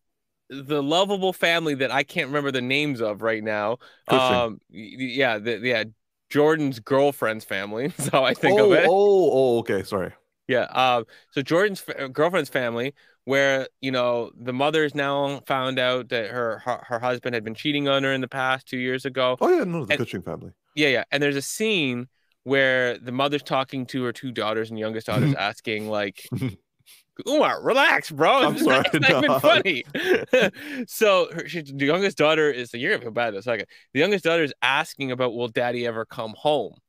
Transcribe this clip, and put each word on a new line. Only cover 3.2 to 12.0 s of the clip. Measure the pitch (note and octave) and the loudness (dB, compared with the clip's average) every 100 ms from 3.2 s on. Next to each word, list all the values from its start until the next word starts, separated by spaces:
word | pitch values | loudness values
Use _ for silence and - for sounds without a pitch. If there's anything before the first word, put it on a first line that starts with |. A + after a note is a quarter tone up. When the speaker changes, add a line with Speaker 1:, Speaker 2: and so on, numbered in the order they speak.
Speaker 1:
right | A2+ A2 | -2 -2
now. | A2 G#2+ G#2 B2+ - _ - | -2 -2 -2 -4 -10 _ 0
Speaker 2:
Cushing. | B2+ B2+ B2 | 2 4 2
Speaker 1:
Um, | A#2 - _ | 0 -6 _
y-, | G2 A2 B2+ | -18 -16 -10
y-, | B2+ B2+ | -6 0
yeah, | B2+ G#2+ | 0 0
the, | A2+ G#2 | -4 -4
yeah, | B2+ A2+ A2 - _ _ - | -2 -2 -4 -10 _ _ -4
Jordan's | C#3 D3+ D#3+ C#3+ A#2 | 2 4 4 0 -4
girlfriend's | G#2+ C3+ C#3+ C3+ A2 A2 - | 0 2 4 2 -2 -4 -6
family. | G2 G2+ G#2+ C#3+ | -6 -6 -6 -6
<laughs> | - | -6
That's | C3+ | 0
how | C#3+ | 2
I | B2+ | 2
think | - E3 G#3 | 2 4 6
Speaker 2:
Oh, | G#3 | 6
Speaker 1:
of | E3 | 6
it. | F3 | 6
Speaker 2:
oh, | F#3+ G3+ G3 D3+ | 6 6 6 6
oh, | C3 C3 A#2 | 4 4 4
okay, | - G2 | 0 -2
sorry. | F#2 G2+ F2 - _ _ - | -2 -4 -4 -10 _ _ -2
Speaker 1:
Yeah. | B2 | -2
Um, | - B2+ B2+ A#2+ A2 - _ | 0 2 2 2 -2 -14 _
so | C#3+ | -6
Jordan's | C3 E3 G#3 F#3 | 0 2 0 -2
fa-, | - - | -10 -10